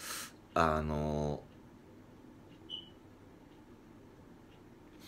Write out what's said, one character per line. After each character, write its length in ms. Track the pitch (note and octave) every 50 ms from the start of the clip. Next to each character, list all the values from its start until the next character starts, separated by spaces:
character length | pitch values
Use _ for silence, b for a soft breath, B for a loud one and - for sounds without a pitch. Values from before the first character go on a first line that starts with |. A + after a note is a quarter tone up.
| B B B B B B B - - - -
あ 280 | E2+ E2 D#2+ D#2 D#2
の 600 | D#2 D2+ D2+ D2+ D2+ D2+ D2+ D2+ D2+ D2 C#2+ C2+ - - - - - - - - - - - - - - - - - - - - - - - - - - - - - - - - - - - - - - - - - - - - - - - - - - - - - - - - - - - - - - - - - - - - - - - B B